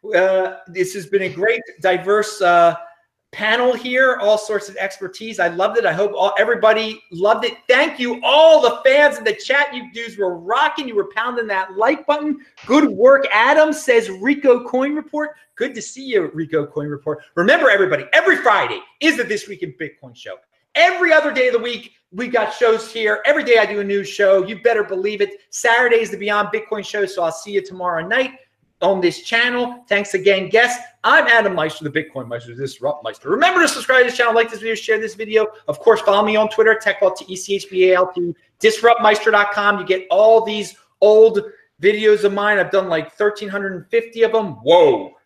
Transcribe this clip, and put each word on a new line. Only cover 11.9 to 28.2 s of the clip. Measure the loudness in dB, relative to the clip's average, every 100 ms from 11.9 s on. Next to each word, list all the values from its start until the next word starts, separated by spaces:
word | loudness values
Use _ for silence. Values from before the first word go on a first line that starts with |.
| 0
button. | -2 -4 -4 -8 _ _
Good | 0 2 2
work. | 4 6 6 4
Adam | 2 4 4 2
says, | 0 0 0 0
"Rico | -6 -2 0 2 2 0
Coin | -4 -2
Report." | -6 -8 -8 -8 -10 _
Good | -8 -8
to | -8
see | -14 -16
you, | -4 -2 -2
Rico | -8 -4 -4
Coin | -4 -8 -8
Report. | -8 -8 -10 _
Remember, | -4 0 2 4
everybody, | 2 0 -2 0
every | 2 2 0
Friday | 2 0 -2 -8 -14 _
is | -2 -2
the |
This | -6 -8 -10
Week | -14
in | -14
Bitcoin | -12 -16 _ -20
show. | -20 -18 -18 _ _ _
Every | 2 2 2 2
other | 2 2
day | 0 0
of |
the | 0
week, | -4 -10 -14 _ _
we | -10 -4
got | -2 -2
shows | 0 0 0 -4
here. | -4 -2 0
Every | 0 0
day | 4 2
I |
do | 2 -2
a |
new | -4 -4
show. | -4 0 2 4
You | 0 -2
better | 0 0
believe | -2 -4 -6 -4
it. | -4 -6 _
Saturday | -4 0 2 2 0
is | -2
the | -6
Beyond | -4 -2 -2
Bitcoin | -6 -8 -10
show, | -8 -6
so | -6 -4
I'll | -6
see | -6 -6
you | -6
tomorrow | -6 -8 -6 -6
night | -4 -4